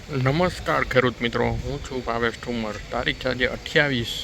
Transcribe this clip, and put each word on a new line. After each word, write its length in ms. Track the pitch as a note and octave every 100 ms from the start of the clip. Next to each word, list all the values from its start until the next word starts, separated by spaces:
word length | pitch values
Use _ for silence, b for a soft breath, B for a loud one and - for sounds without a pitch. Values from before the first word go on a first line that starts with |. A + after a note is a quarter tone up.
નમસ્કાર 800 | - C#3+ C3 D3+ F3+ - - C#3+
ખેડૂત 360 | C3 C3 B2 A2+
મિત્રો, 260 | A#2+ A#2+ A#2 A#2
હું 140 | B2 C#3+
છું 180 | - C3
ભાવેશ 300 | A#2 A#2 A#2 A2
ઠુમર. 400 | - A#2+ A2 G#2 -
તારીખ 280 | A#2+ C#3+ C3+
છે 100 | C3
આજે 180 | B2 B2
અઠ્યાવીસ 640 | A#2 - D#3+ D3 B2+ A2+ -